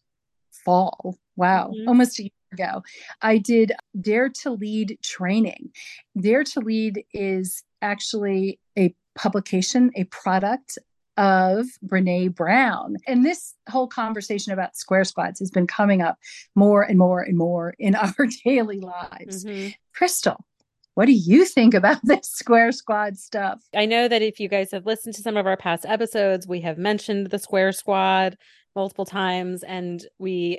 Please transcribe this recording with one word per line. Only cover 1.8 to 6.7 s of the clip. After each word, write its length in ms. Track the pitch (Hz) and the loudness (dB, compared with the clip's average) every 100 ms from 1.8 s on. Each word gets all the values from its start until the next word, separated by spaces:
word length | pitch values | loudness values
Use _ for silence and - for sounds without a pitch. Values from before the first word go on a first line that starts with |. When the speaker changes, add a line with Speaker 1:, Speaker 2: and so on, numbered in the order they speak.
| 226 | 2
Speaker 1:
Almost 300 | 247 247 - | 4 4 0
a 40 | |
year 60 | 196 _ _ | -14 _ _
ago. 300 | 185 196 190 - - - - | -8 -6 -6 -12 -20 -20 -4
I 160 | 220 226 | 2 2
did 340 | 202 233 214 - - 190 | 4 4 4 0 -8 -8
Dare 280 | 196 220 262 - | -2 0 0 -4
to 80 | 294 | -8
Lead 480 | 226 208 214 202 - | -6 -6 -4 -4 -6
training. 680 | - - 180 214 220 - - - - - _ 196 | -12 -6 -2 0 0 -2 -18 -20 -20 -20 _ -4
Dare 240 | 196 254 | 0 2
to 160 | 294 285 | 0 -4
Lead 440 | 220 | -4